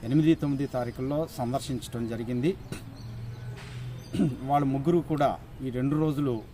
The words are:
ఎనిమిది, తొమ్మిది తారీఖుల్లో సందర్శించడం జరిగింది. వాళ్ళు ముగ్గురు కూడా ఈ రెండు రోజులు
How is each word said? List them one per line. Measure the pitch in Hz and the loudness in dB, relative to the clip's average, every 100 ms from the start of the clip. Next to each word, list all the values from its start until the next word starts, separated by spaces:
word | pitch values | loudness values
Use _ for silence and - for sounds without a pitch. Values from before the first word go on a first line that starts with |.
ఎనిమిది, | 113 143 156 160 | 4 4 6 6
తొమ్మిది | 151 139 139 | 4 0 0
తారీఖుల్లో | 127 120 120 131 147 160 - | 0 -2 -4 -2 -2 -2 -2
సందర్శించడం | 120 131 117 127 104 120 117 | -2 -2 -2 -6 -4 -4 -4
జరిగింది. | 113 117 123 139 196 - - - - - - - - - - - - - - - - 175 123 131 | -4 -2 0 2 0 -6 -10 -10 -12 -12 -10 -10 -10 -10 -10 -10 -10 -10 -10 -8 2 2 2 2
వాళ్ళు | 143 139 135 | 2 4 2
ముగ్గురు | 139 175 151 | 4 2 2
కూడా | 156 143 92 - - | 4 4 2 -8 -8
ఈ | 131 | -4
రెండు | 123 135 151 | 0 2 4
రోజులు | 156 139 143 117 - | 2 2 2 0 -4